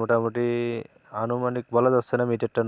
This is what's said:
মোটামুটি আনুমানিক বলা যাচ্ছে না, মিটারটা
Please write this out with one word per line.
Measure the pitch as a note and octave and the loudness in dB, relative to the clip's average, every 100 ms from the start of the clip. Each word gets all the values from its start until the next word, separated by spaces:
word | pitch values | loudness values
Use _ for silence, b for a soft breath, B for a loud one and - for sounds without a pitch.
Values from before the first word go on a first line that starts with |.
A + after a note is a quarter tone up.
মোটামুটি | A2 A#2 A2+ A#2 A#2+ A#2+ A#2+ A#2 - _ _ G#2+ | 2 2 0 -2 -2 -2 -4 -6 -10 _ _ -8
আনুমানিক | A#2 B2 B2 B2 - A#2 | -4 -2 -4 -4 0 2
বলা | B2+ | 4
যাচ্ছে | B2+ - A#2+ | 4 2 0
না, | B2 | 0
মিটারটা | A2+ A#2 A#2+ | -2 -2 -2